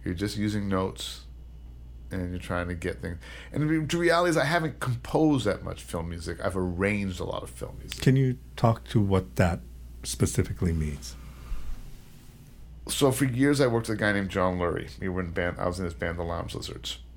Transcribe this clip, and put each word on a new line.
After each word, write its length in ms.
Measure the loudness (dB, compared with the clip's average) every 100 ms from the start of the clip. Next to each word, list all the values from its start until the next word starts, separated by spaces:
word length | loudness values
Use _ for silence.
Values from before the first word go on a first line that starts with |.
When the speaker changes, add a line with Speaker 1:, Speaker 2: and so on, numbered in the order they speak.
| -4
Speaker 1:
You're 80 |
just 240 | -2 -2 0
using 320 | -2 0 0
notes 560 | 0 0 -4 -10 -10 -14 -16 -16 -16 -16 -16 -16 -16 -8 -6
and 100 | -4
you're 80 | -6
trying 280 | -2 -2 -2
to 80 | -2
get 260 | -4 -4
things. 160 | -6 -8 -10 -14 -6
And 180 | -2 2
the, 160 | 2 2
the 120 | 2
reality 320 | 4 6 4
is 80 | 4
I 80 | 4
haven't 340 | 2 0 -2
composed 680 | -2 -2 0 4 6 6 4
that 180 | 0
much 180 | -4 -8
film 280 | -6 -4 -4
music. 300 | -6 -6 -2
I've 140 | 0 0
arranged 640 | 0 2 2 2 0 -2
a 60 | -4
lot 180 | -4
of 60 | -8
film 280 | -10 -10 -10
music. 220 | -10 4
Speaker 2:
Can 140 | 6 6
you 220 | 4 0 -8 4
talk 300 | 4 4 2
to 100 | 2
what 360 | 6 4 2 4
that 240 | 4 4 -4 -16 -16 -12
specifically 680 | -8 0 2 2 0 0 0
means? 420 | 2 0 -4 -10 -14 -14 -14 -6 -4 -2 -6 -8 -14 -16 -18 -20 -20 -20 -18 -18 -14 -6
Speaker 1:
So 240 | 4 4
for 140 | 6 2
years 360 | 4 4 6
I 60 | 6
worked 220 | 4 0
with 80 | 2
a 40 |
guy 100 | 2
named 180 | 2 0
John 280 | 2 2 2
Lurie. 420 | 0 0 -6 -6
We 100 | -4
were 120 | -2
in 100 | -2
band, 260 | 0 -2 0
I 80 | -2
was 120 | -2
in 60 | -6
his 80 |
band, 240 | -4 -4 -4
The 40 |
Lounge 300 | -4 -4 -6
Lizards. 460 | -8 -10 -10 -10 -10 -14